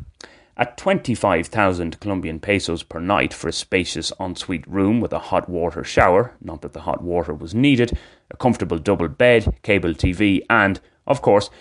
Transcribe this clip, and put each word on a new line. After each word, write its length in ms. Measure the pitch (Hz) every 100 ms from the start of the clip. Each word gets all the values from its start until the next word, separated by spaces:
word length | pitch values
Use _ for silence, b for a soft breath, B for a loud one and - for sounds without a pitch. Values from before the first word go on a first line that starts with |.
| - - B B B -
At 200 | 123 -
twenty-five 680 | 196 190 - 110 104 85 85
thousand 540 | 113 98 90 85 -
Colombian 400 | 104 95 82 80
pesos 420 | - 101 - 82
per 160 | - 82
night 340 | 87 98 65
for 140 | - 82
a 60 |
spacious 600 | - - 95 87 - - -
ensuite 480 | 95 87 - 85 69
room 340 | 92 98 117
with 120 | 92
a 80 | -
hot 280 | - 90 -
water 360 | 87 85 80
shower, 500 | - - 120 92 120 -
not 220 | - 80
that 100 | -
the 80 | 78
hot 200 | 80 -
water 320 | 87 87 82
was 220 | 78 82
needed, 420 | 107 143 123 120 B B B B
a 80 | -
comfortable 420 | 123 113 87 85
double 280 | 90 92 82
bed, 500 | 69 123 117 107 -
cable 320 | - 98 87
T 160 | 85 92
V, 340 | 87 104 95 -
and, 300 | 117 101 95 b b -
of 160 | 135
course, 260 | - 101 - b